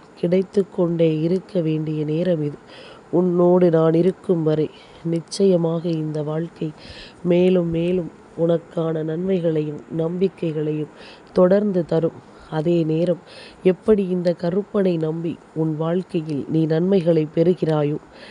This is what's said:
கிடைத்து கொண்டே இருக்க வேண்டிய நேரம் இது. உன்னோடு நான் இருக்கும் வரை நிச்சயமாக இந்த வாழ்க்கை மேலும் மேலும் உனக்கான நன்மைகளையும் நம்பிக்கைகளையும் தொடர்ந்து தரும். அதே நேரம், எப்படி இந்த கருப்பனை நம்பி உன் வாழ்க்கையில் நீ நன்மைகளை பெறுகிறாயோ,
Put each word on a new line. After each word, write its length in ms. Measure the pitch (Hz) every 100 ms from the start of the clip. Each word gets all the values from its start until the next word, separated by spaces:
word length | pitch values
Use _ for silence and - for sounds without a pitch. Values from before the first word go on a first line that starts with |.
| - -
கிடைத்து 460 | 175 185 190 202 190
கொண்டே 420 | - 170 170 165 156
இருக்க 400 | 165 185 - 185
வேண்டிய 380 | 160 156 156 156 151
நேரம் 380 | 156 180 165
இது. 160 | 147 143 - - - - -
உன்னோடு 540 | 175 180 175 175 180 180
நான் 260 | 160 160 165
இருக்கும் 460 | 180 185 - 170
வரை 240 | 156 156 151 - - - 165
நிச்சயமாக 800 | 165 - - 196 175 165 165 175
இந்த 280 | 160 156 151
வாழ்க்கை 460 | 147 156 170 - 160 - - - - -
மேலும் 460 | 175 175 185 185 170
மேலும் 400 | 165 170 185 160 - - -
உனக்கான 640 | 170 170 - - 160 160
நன்மைகளையும் 800 | 156 160 185 190 165 160 151 147 - 165
நம்பிக்கைகளையும் 960 | 160 180 185 - 170 151 151 151 147 - - - -
தொடர்ந்து 500 | - 180 202 208 180 156
தரும். 320 | 165 160 - - - -
அதே 260 | 156 156 175
நேரம், 380 | 156 156 180 170 - - - -
எப்படி 400 | 185 180 - 208 185
இந்த 220 | 180 175
கருப்பனை 600 | 165 170 180 196 208 185 170
நம்பி 340 | 156 165 170 - - 156
உன் 180 | 160 151
வாழ்க்கையில் 680 | 160 180 180 175 156 143 -
நீ 140 | 160 156
நன்மைகளை 580 | 160 185 196 165 165 156
பெறுகிறாயோ, 720 | 165 165 175 160 151 147 156 - - -